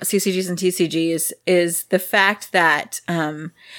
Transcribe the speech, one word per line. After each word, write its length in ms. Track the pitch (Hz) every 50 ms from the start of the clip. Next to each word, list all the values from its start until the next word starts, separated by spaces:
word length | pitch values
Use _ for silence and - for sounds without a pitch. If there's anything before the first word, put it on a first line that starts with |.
| -
C 160 | - - 196
C 180 | - 202 185
Gs 120 | 185 190 180
and 100 | 180 175
T 100 | 190 180
C 180 | 175 - 175
Gs 440 | 156 151 165 165 165 165 160 - - - - -
is 380 | - 185 175 175 170 170 - -
the 120 | - -
fact 540 | 185 - - - 208 196 196 208 202 - -
that, 480 | - 185 170 165 151 147 - - - - -
um, 460 | - 175 165 156 151 156 151 156 170 - _ - - -